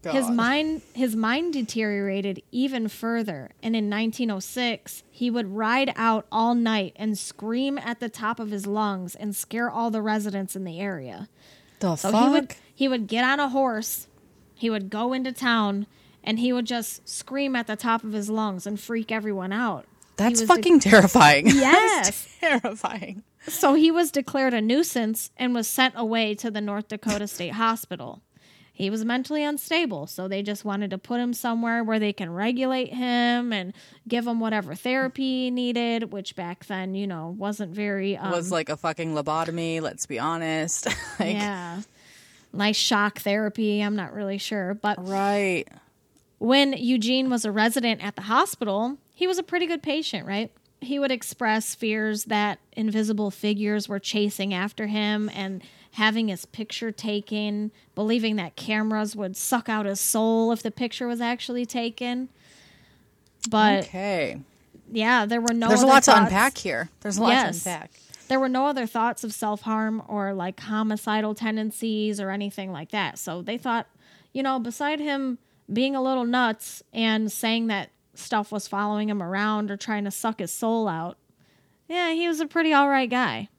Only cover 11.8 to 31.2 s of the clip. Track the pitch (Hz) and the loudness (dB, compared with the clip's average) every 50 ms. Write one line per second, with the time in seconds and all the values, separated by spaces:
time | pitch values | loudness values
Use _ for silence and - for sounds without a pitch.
11.8 | - 180 165 - - 196 208 214 254 285 285 302 285 - - - _ _ _ - | 0 0 0 0 0 2 4 6 6 6 6 4 2 -2 -12 -20 _ _ _ -2
12.8 | 277 269 262 240 214 190 214 233 247 254 277 294 285 269 247 269 269 254 226 214 | 0 0 0 0 -2 -2 0 0 2 2 2 2 0 0 2 0 0 0 0 -2
13.8 | 226 - - - - _ _ _ _ _ _ _ _ _ _ - 226 226 220 214 | -4 -6 -8 -8 -10 _ _ _ _ _ _ _ _ _ _ -4 -2 -2 0 -2
14.8 | 196 190 214 208 226 240 254 262 254 262 247 - 269 247 233 226 208 202 196 202 | -4 -4 -4 -2 -2 -2 -2 -2 -4 -4 -6 -2 0 2 4 4 4 2 0 -2
15.8 | 208 - _ - - - _ _ - - 220 226 240 254 247 247 233 220 247 233 | -4 -6 _ -20 -20 -20 _ _ -4 -2 0 0 2 2 2 0 0 -2 -4 -4
16.8 | 220 - - - _ - - - - - 254 277 277 269 262 240 233 - 214 208 | -4 -6 -10 -12 _ -12 -10 -10 -10 -6 -4 -4 -2 0 0 -2 -2 -4 -6 -4
17.8 | - 240 226 226 226 220 208 214 202 214 214 220 220 214 190 180 - 202 208 202 | 0 0 0 0 0 -4 -4 -4 -2 -2 -2 0 0 -2 -4 -6 -6 -6 -8 -8
18.8 | - - 233 226 220 - 220 220 208 214 202 190 185 185 196 220 247 226 175 139 | -6 -4 -4 -4 -2 -2 -4 -4 -2 -4 -4 -4 -4 -4 -2 -2 -2 -2 -2 -4
19.8 | - _ _ _ - _ _ - 196 240 240 226 226 214 - 453 - 359 339 285 | -10 _ _ _ -20 _ _ 0 2 4 4 4 6 6 4 4 8 8 8 8
20.8 | - 196 226 214 190 190 - 247 156 147 147 143 156 220 277 277 262 262 320 427 | 10 12 10 10 10 10 8 10 10 10 10 10 8 8 8 8 8 8 8 8
21.8 | 440 453 415 311 202 190 202 - - - - - - 330 285 240 - 240 214 214 | 8 6 4 4 2 0 0 -2 -10 -14 -8 -2 2 2 2 2 2 -2 -4 -4
22.8 | - - - 202 170 - 196 202 - _ _ _ - - - - 330 285 277 311 | -6 -6 -6 -6 -10 -10 -12 -14 -16 _ _ _ -12 -10 0 4 6 6 8 8
23.8 | 311 330 320 339 349 294 - 277 262 - - 269 269 262 240 226 214 220 247 285 | 6 6 6 4 2 2 0 -2 -4 0 0 0 2 2 2 2 2 2 4 2
24.8 | 339 - - 247 226 214 220 - - - _ - 247 247 247 240 220 - - - | 2 2 0 -2 -2 0 -2 -4 -8 -10 _ -4 -2 0 0 0 -2 -2 2 2
25.8 | 262 262 262 233 233 220 226 226 226 214 208 208 - 233 208 214 208 208 202 208 | 2 2 2 -2 -2 0 0 0 0 0 -2 -4 -4 -6 -4 -4 -4 -2 -4 -4
26.8 | 208 _ 214 208 - 220 208 202 208 202 - - 180 165 127 214 226 226 226 226 | -6 _ -10 -6 -2 -2 -2 -2 -4 -6 -8 -8 -8 -6 -2 0 0 0 0 -2
27.8 | - _ 185 - 131 120 - - _ _ _ _ _ - - - - _ _ - | -6 _ -10 -10 -10 -14 -14 -16 _ _ _ _ _ -20 -20 -20 -20 _ _ -4
28.8 | 190 196 214 220 220 233 240 254 254 - 302 302 294 294 294 285 - - 330 339 | -4 -2 -2 -2 -2 0 -2 -2 -2 -2 -2 -2 -2 -2 -4 -4 -4 -2 0 0
29.8 | 339 262 202 147 143 180 - - 185 190 196 196 202 208 208 202 - 214 196 202 | 0 0 -4 -6 -8 -10 -10 -8 -6 -4 -4 -4 -4 -4 -6 -6 -6 -6 -4 -4
30.8 | 208 190 196 190 - - 240 240 | -4 -4 -6 -8 -6 -4 -4 -2